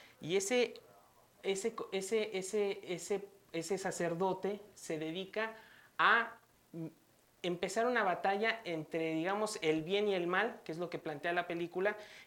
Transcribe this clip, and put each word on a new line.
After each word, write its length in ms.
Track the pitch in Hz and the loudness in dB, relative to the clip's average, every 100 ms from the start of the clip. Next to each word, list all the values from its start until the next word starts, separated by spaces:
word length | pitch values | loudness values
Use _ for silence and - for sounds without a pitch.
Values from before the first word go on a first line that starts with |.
| - - | -20 -10
y 160 | 151 190 | 0 0
ese, 380 | 196 247 233 - - - - - - - | 2 2 2 -2 -18 -20 -20 -20 -20 -6
ese, 320 | 196 190 226 226 - | -2 0 -2 -4 -4
ese, 440 | 190 190 220 214 185 | -4 0 0 0 -2
ese, 440 | 185 214 202 196 | 0 0 0 -2
ese, 440 | - 170 - 196 - - - | -4 -6 -2 -2 -4 -16 -8
ese 260 | 165 - 190 | -6 -2 -2
sacerdote 800 | 185 - 170 170 190 185 190 208 - | -2 0 0 2 0 0 -2 -4 -8
se 240 | - - 160 | -12 -6 -4
dedica 580 | 160 180 190 214 220 220 - - - - | -4 -6 -6 -4 -4 -6 -18 -20 -8 4
a 360 | 180 226 233 - _ _ _ 170 160 - _ _ _ _ | 6 6 4 -6 _ _ _ -10 -10 -12 _ _ _ _
empezar 440 | 180 175 185 226 240 | -4 -2 -2 2 2
una 160 | 240 | 4
batalla 600 | 196 170 196 202 226 226 | 2 2 2 2 2 0
entre, 480 | 180 160 151 165 160 | -4 -4 -2 -2 0
digamos, 460 | 160 175 202 214 - | 0 0 0 -2 0
el 220 | 156 160 | 2 2
bien 260 | 160 202 208 | 2 2 2
y 60 | |
el 120 | 185 170 | 2 2
mal, 320 | 185 240 - | 2 2 -2
que 80 | - | -8
es 60 | 160 | -4
lo 100 | 170 | -4
que 100 | 160 | -4
plantea 360 | 160 143 175 | -6 -4 0
la 120 | 175 170 | 0 0
película, 500 | 170 170 185 202 208 - - | -2 -4 0 0 -2 -8 -18